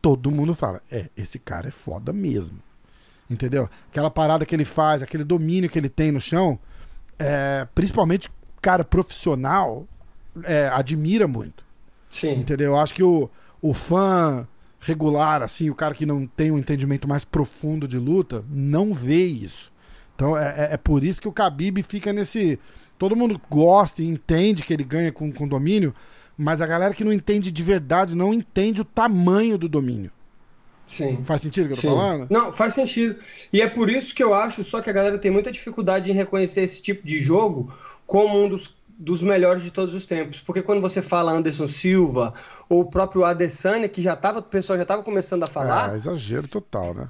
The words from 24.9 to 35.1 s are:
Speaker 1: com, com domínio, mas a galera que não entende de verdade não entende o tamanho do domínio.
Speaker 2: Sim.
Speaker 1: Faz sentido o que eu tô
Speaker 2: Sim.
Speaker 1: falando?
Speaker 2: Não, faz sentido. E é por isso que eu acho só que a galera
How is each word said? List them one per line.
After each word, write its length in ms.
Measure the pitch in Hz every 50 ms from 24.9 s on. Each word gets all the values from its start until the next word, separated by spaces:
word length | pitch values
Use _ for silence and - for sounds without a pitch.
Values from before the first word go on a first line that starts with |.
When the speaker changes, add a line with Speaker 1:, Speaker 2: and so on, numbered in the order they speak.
| 143 160 170 165
Speaker 1:
com, 200 | 156 - 151 151
com 160 | 135 - 147 143
domínio, 480 | 143 131 139 160 202 214 190 143 120 - - - - - - - - -
mas 240 | 151 147 165 151
a 60 | 165 156
galera 260 | 165 170 180 202 196
que 100 | - 214
não 80 | 214 214
entende 380 | 202 - - 208 208 190 185
de 120 | 170 151 170
verdade 520 | 170 196 185 147 127 156 175 190 180 165
não 180 | 170 180 196 220
entende 480 | 233 - - - 190 196 214 226 196
o 40 | 220
tamanho 720 | - - - 226 240 214 180 175 180 185 202 220 233 214 190
do 120 | 165 165
domínio. 420 | 147 151 135 123 123 107 98 90 - _ - - _ - - _ - - _ - _ _ -
Speaker 2:
Sim. 380 | - - - 156 139 127 123 127
Speaker 1:
Faz 180 | 135 160 143
sentido 220 | - 156 131 185 175
o 20 | 147
que 40 | 135
eu 40 | 127
tô 40 |
Speaker 2:
Sim. 60 | - 151 143
Speaker 1:
falando? 320 | 151 190 202 175 147 131 127
Speaker 2:
Não, 220 | 202 226 240 190
faz 220 | - - 220 226 -
sentido. 420 | - 269 247 - 226 233 226 202 - - - - - - -
E 100 | - 196
é 60 | 220 -
por 200 | - 240 226 202
isso 240 | 233 269 262 - -
que 80 | - 262
eu 100 | 226 202
acho 300 | 196 214 226 226 - 196
só 180 | - - 226
que 80 | 220 -
a 40 | 202
galera 240 | 196 196 202